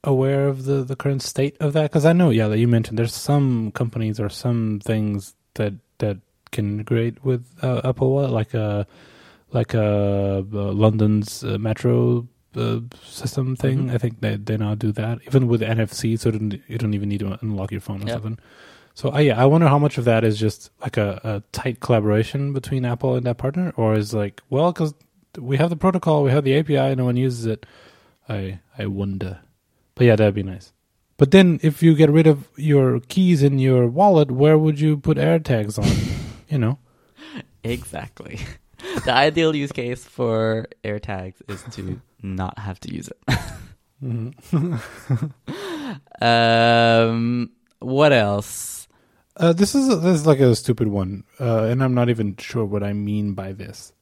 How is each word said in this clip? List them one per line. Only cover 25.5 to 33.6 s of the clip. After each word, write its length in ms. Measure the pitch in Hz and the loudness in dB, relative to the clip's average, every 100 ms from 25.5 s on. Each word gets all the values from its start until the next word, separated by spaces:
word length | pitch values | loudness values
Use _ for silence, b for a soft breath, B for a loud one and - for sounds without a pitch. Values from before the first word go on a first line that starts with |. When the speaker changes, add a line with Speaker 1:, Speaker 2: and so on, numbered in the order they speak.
| 135 | 0
Speaker 1:
have 140 | 170 | 0
the 60 | 170 | 2
protocol, 480 | 185 180 165 151 | 0 0 0 2
we 80 | 139 | 2
have 100 | 139 | 2
the 100 | 135 | 2
A 100 | 135 | 0
P 120 | 151 139 | 2 0
I, 180 | 135 | 0
no 100 | 131 | 0
one 120 | 123 123 | 0 0
uses 300 | 131 120 113 | -2 -2 -6
it. 180 | 107 b b b b b b - | -6 b b b b b b -10
I, 300 | 104 95 95 _ - | -8 -8 -10 _ -10
I 100 | 104 | -8
wonder. 520 | 98 98 95 95 92 _ _ _ _ _ | -4 -6 -6 -8 -10 _ _ _ _ _
But 120 | - 123 | 4 6
yeah, 100 | 107 | 6
that'd 180 | 107 | 4
be 80 | 101 | 2
nice. 300 | 95 92 - _ _ _ _ - | -8 -12 -18 _ _ _ _ 2
But 140 | 139 | 6
then 300 | 190 185 151 | 8 8 4
if 180 | 160 143 | 0 4
you 140 | 165 | 4
get 160 | 151 156 | 6 6
rid 160 | 151 160 | 8 6
of 220 | 143 - - | 4 -2 -6
your 420 | 151 143 131 123 | 2 4 4 0
keys 460 | - - 185 160 | -2 0 4 4
in 160 | 139 139 | 4 2